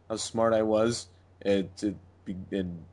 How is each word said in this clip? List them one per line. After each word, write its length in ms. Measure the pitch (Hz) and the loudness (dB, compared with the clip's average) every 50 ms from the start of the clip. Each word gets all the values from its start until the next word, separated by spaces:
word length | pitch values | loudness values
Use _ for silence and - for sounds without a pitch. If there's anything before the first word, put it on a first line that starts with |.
| _ - | _ -8
how 80 | 110 | -6
smart 380 | 107 - - - 113 113 113 113 | -6 -6 -4 0 2 2 4 4
I 80 | 110 110 | 4 4
was, 460 | 110 110 107 110 117 120 - - - - - _ _ _ - - | 4 4 4 4 2 0 -2 -6 -12 -18 -20 _ _ _ -4 0
and, 320 | 98 101 98 92 90 - - | 2 2 2 2 -2 -6 -6
to 160 | 104 104 92 85 - - - _ _ | -4 -4 -4 -6 -10 -20 -20 _ _
be, 120 | - 92 92 92 - 98 | -12 -10 -10 -8 -6 -4
and 300 | 98 92 90 87 82 82 85 | -4 -4 -4 -6 -10 -14 -18